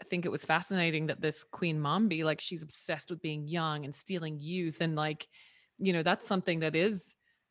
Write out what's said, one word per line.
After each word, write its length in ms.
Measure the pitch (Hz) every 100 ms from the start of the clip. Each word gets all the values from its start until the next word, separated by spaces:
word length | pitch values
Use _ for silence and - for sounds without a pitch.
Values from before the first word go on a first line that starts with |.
| -
think 200 | 180 170
it 60 |
was 140 | 147 -
fascinating 600 | 160 175 190 165 156 156
that 120 | -
this 220 | 156 -
Queen 360 | - - 170 156
Mombi, 440 | 147 175 220 160
like, 160 | 156 151
she's 240 | - 170
obsessed 460 | 156 - - 156 -
with 120 | 165
being 240 | 160 151 147
young 360 | 170 160 151
and 100 | 143
stealing 460 | - - 185 160 151
youth. 400 | 151 185 170 156
And, 140 | 165 151
like, 320 | 151 156 - - - - _ -
you 140 | 190
know, 120 | 170
that's 220 | 165 180 -
something 340 | 190 180 165
that 140 | 160 156
is 400 | 196 196 - - _ _ _